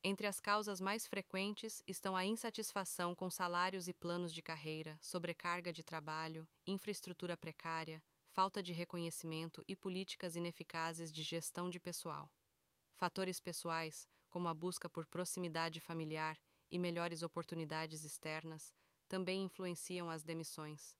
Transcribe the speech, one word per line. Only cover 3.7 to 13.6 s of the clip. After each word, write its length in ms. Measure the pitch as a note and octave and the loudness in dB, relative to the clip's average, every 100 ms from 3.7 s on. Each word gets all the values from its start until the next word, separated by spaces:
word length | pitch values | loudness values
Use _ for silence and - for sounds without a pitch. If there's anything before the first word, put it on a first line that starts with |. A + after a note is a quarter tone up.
| F#3+ F3 | 2 -4
e 40 | |
planos 400 | F3 E3+ F3 F3 | -2 0 2 0
de 100 | D#3+ | -2
carreira, 560 | - D#3+ D#3 D#3 D#3 D#3 | -6 -4 -2 -2 -4 -8
sobrecarga 720 | - - E3 E3 F3 F3 F3 | -4 -2 -2 -2 0 2 0
de 120 | E3 | -4
trabalho, 640 | D#3+ D#3+ D3+ D#3 D#3+ D#3+ D#3+ _ - | -4 -4 -2 -2 0 -4 -8 _ -2
infraestrutura 720 | F#3+ G#3+ G3+ - F3 F3 E3+ | -2 0 -4 -4 -4 -2 -2
precária, 640 | E3 D#3 E3 D#3+ D#3+ D#3+ - _ _ | -4 -6 -2 -2 -2 -6 -12 _ _
falta 320 | - F#3+ G#3+ | 6 6 6
de 100 | F3+ | 0
reconhecimento 920 | E3+ F3 F3 E3+ - E3 D#3+ E3 - - | 0 0 0 0 -2 -2 -2 -2 -6 -6
e 80 | F#3+ | -4
políticas 580 | G3 F#3 F#3+ - F3+ | -2 -2 -2 -2 -2
ineficazes 800 | E3 F3 F3 E3+ E3 E3 E3 E3 | 0 0 -2 -4 0 0 0 -4
de 100 | D#3 | -2
gestão 480 | D#3 E3 D#3+ - F3+ | 0 0 -2 -2 -2
de 100 | F3+ | -2
pessoal. 480 | F3+ E3+ E3+ D3 D3 _ _ _ _ _ _ | -4 -4 -4 -4 -6 _ _ _ _ _ _
Fatores 460 | - F3+ - F#3 F3+ | 0 0 4 0 0
pessoais, 680 | - E3 | -4 -4